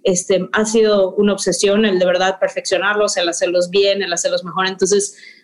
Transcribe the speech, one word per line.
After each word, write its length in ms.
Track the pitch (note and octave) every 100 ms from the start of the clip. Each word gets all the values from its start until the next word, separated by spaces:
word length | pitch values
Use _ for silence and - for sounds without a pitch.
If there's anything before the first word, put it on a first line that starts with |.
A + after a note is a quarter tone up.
este, 460 | - F#3 - F#3 F#3
ha 120 | G#3+
sido 500 | G#3+ A3+ G#3+ G3+ F#3+
una 180 | G#3+ G#3
obsesión 520 | F#3+ F#3+ F3 G3+ G3+
el 140 | A3 F#3
de 80 | F3+
verdad 320 | F3+ F#3 F#3+
perfeccionarlos, 760 | F#3+ F#3 - F3+ G3 G#3 G#3 G3
el 120 | E3+
hacerlos 420 | E3 F3+ F3+ F3
bien, 320 | G3 G3 G3
el 100 | F3+
hacerlos 300 | E3+ F#3 F3
mejor. 220 | F3+ E3 F#3
Entonces, 500 | F#3+ F#3+ G3+ G3 - - -